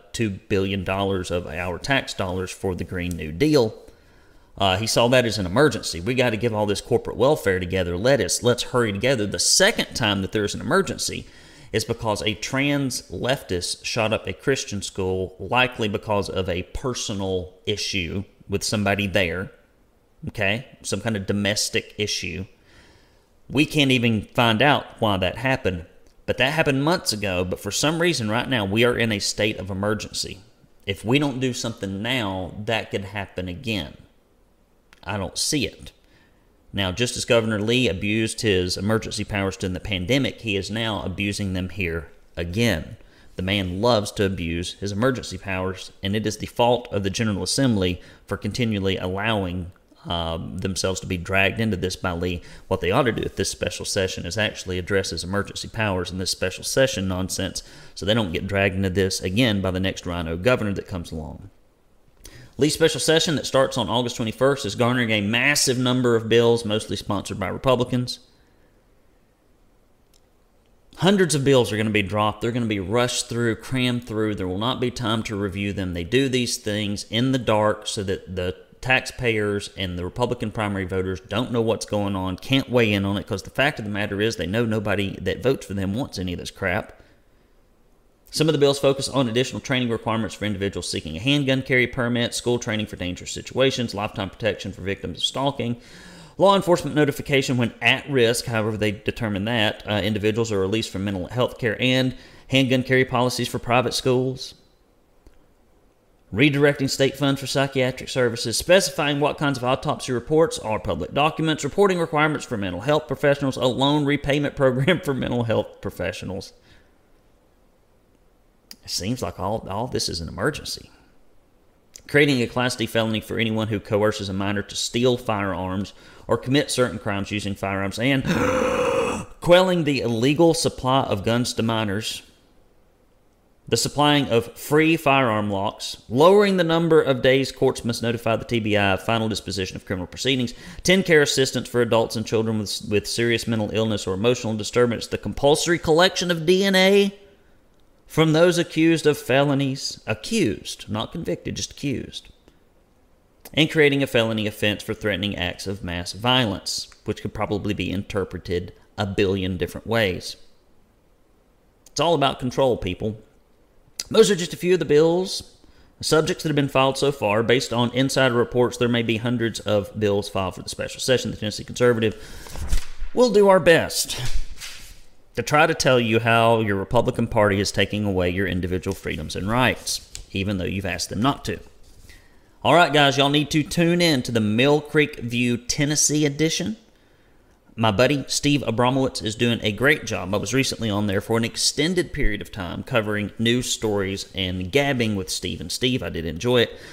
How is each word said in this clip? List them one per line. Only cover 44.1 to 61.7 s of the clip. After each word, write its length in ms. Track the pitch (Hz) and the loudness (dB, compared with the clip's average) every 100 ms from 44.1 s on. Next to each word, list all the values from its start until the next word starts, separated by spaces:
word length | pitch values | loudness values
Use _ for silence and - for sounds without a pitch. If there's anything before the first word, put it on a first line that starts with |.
to 120 | - 98 | 0 0
abuse 480 | 95 85 85 90 | 0 -4 -4 -6
his 180 | - 101 | -8 -8
emergency 460 | 101 127 120 - 92 | -2 -2 -2 -6 -10
powers, 540 | 98 92 92 92 - - | -8 -6 -6 -8 -14 -8
and 140 | 98 107 | -4 -2
it 100 | 107 | -4
is 120 | 104 | -6
the 100 | 101 | -6
fault 400 | - 120 120 - | 0 2 2 -2
of 120 | 104 | -4
the 80 | 98 | -2
General 320 | 92 110 95 | -2 -2 -2
Assembly 580 | 92 - 135 104 92 90 - - - | -2 0 2 2 0 -2 -10 -20 -10
for 120 | 101 | -8
continually 600 | 107 98 117 104 95 92 | -6 -2 -2 0 0 -2
allowing, 760 | 92 95 107 110 92 90 87 - _ _ - | -4 -4 -2 -2 -2 -6 -8 -14 _ _ -6
um, 520 | 87 82 82 - 90 | -4 -2 -6 -8 -6
themselves 400 | 95 92 95 95 | -4 -2 -2 -4
to 80 | - | -4
be 100 | 92 | -6
dragged 420 | 87 95 98 113 | -2 2 2 2
into 180 | 113 98 | 0 0
this 180 | 92 - | -2 -4
by 160 | 92 | -4
Lee. 300 | 85 90 87 - - - | -2 -4 -4 -10 -14 -4
What 140 | 95 | -2
they 100 | 85 | 2
ought 120 | 113 | 2
to 80 | 131 | 2
do 120 | 104 | 0
at 140 | - - | -4 -4
this 120 | 95 | -4
special 360 | - - - - | -4 -6 -6 -4
session 400 | 104 92 - 87 | -2 -2 -4 -6
is 120 | 98 | -2
actually 400 | 104 - - 90 | -2 -4 -6 -6
address 340 | 87 98 92 | 0 0 0
his 120 | 85 | -6
emergency 440 | 87 101 98 - - | -4 -4 -4 -8 -8
powers 440 | - 107 92 85 | -4 -2 -2 -4
and 80 | 92 | -4
this 100 | 92 | -4
special 340 | - 92 - | -2 -4 -4
session 440 | - - 131 - 95 | -2 2 2 0 -2
nonsense, 560 | 90 92 - 95 - - - - - | -2 -4 -4 -4 -6 -12 -18 -20 -6
so 100 | 87 | 0
they 80 | |
don't 200 | 113 101 | 0 0
get 140 | 82 95 | -2 -2
dragged 280 | 98 101 95 | 0 2 2
into 140 | 95 | 0
this 320 | 92 95 - | 2 0 0
again 400 | 95 95 127 101 | -2 2 2 2
by 100 | 95 | 0
the 80 | 92 | -2
next 260 | 95 92 92 | -2 -4 -6
rhino 300 | 87 82 85 | -6 -4 -2
governor 380 | 95 127 107 | 2 2 0
that 140 | 92 - | -4 -6
comes 240 | 92 82 | -10 -8
along. 380 | 80 73 80 101 - _ | -10 -12 -14 -18 -20 _